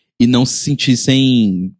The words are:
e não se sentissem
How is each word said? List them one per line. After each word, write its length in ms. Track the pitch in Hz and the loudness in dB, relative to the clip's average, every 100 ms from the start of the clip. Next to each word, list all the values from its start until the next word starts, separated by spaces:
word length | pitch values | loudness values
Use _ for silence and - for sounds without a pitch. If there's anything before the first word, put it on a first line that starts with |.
| _ - | _ -2
e 80 | 120 | 0
não 180 | 123 127 | 2 0
se 120 | - | -4
sentissem 1160 | - 139 - 123 - 135 135 123 107 90 92 | -4 -2 0 0 0 2 2 2 0 -2 -6